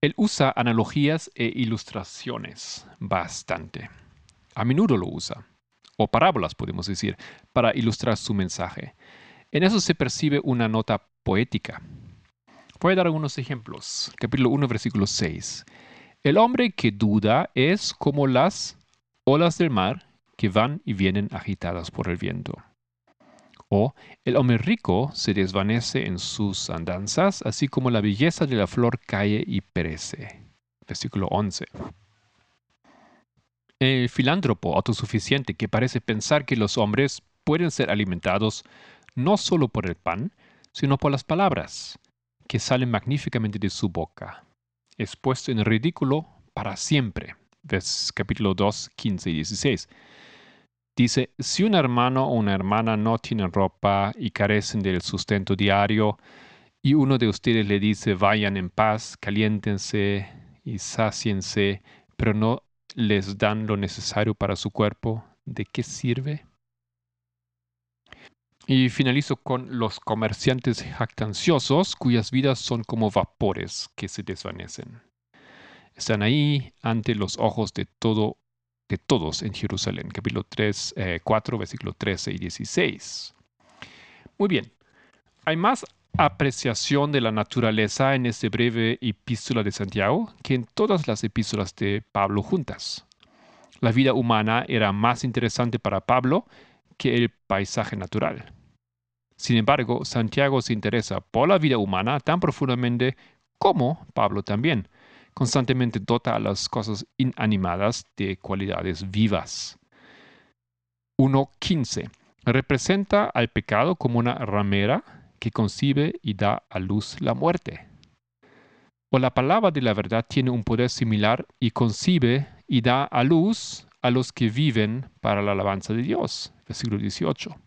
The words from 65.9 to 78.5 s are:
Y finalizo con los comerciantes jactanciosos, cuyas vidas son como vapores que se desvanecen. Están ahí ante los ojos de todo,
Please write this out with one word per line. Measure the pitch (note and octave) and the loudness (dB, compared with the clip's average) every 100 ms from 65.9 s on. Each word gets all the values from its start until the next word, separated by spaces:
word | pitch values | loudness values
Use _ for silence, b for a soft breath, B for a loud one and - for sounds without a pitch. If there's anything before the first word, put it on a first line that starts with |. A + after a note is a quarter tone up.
| - B2+ A#2+ C3 D3 _ _ _ _ _ _ _ _ _ _ _ _ _ _ _ _ _ B B _ _ _ - | -6 -4 -4 -4 -8 _ _ _ _ _ _ _ _ _ _ _ _ _ _ _ _ _ B B _ _ _ 0
Y | C3+ B2+ | 4 4
finalizo | - C3+ C3 D3 C#3 | 2 2 2 0 -6
con | - B2+ B2+ B2+ | -2 -4 -4 -4
los | A2+ - | -4 -4
comerciantes | - A2 A2 G#2 - C3 B2+ A2+ | -6 -2 -2 0 0 2 0 -2
jactanciosos, | - - A2+ - A2 G2+ - D3+ - C#3 F#3+ - | -4 -6 -6 -4 -6 -2 2 2 4 2 2 0
cuyas | B2+ A#2+ G#2+ | 2 2 2
vidas | B2+ C3+ B2+ | 0 0 0
son | - A#2+ | -2 -6
como | A2 A#2 G#2+ | -4 0 2
vapores | G2 F2 _ G#2+ F#2+ F2 - - - | 2 -2 _ -2 -2 -6 -10 -14 -10
que | G2 | -10
se | - | -10
desvanecen. | - F#2 F#2 F2+ F#2 - - A#2 _ _ _ B B B B B B - | -10 -10 -10 -12 -14 -14 -16 -18 _ _ _ B B B B B B -14
Están | - A2 | -2 2
ahí | G#2 C#3+ D3 C#3+ B2+ _ | 2 4 2 0 -2 _
ante | A#2 A2+ G#2 A2 | -4 -2 -2 -2
los | G2 - | -2 -2
ojos | A2 - G#2 | -2 0 -4
de | - - _ | -4 -8 _
todo, | A#2 G#2+ G#2+ - _ | -2 0 -2 -4 _